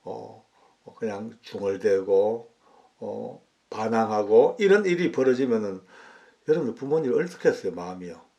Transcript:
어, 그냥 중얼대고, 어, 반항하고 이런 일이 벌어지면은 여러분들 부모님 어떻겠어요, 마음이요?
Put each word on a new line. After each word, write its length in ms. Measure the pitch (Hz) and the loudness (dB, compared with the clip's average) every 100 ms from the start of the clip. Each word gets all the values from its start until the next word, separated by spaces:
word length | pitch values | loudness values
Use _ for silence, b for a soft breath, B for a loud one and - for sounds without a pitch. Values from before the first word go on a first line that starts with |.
어, 420 | 92 57 - - _ b b b - - | -12 -14 -14 -20 _ b b b -20 -8
그냥 380 | 110 101 110 - | -8 -6 -12 -16
중얼대고, 1080 | - 101 98 98 107 98 95 98 104 113 - _ b b b _ | -14 -6 -4 0 2 2 4 4 4 -2 -10 _ b b b _
어, 420 | 104 107 113 - _ _ _ | -12 -10 -12 -14 _ _ _
반항하고 840 | 104 110 113 110 107 101 113 160 - | -6 -2 0 0 0 6 6 6 2
이런 260 | 196 202 196 | 4 4 4
일이 260 | 175 175 | 0 0
벌어지면은 680 | - 131 123 131 113 104 92 B B B B B B - | 2 2 2 0 0 -2 -8 B B B B B B -2
여러분들 260 | 165 131 - | 0 0 -6
부모님 360 | 135 156 135 117 | -2 -2 0 -2
어떻겠어요, 540 | 87 - - - 98 | -2 0 0 0 -6
마음이요? 480 | 85 90 92 90 80 _ | -8 -12 -12 -14 -16 _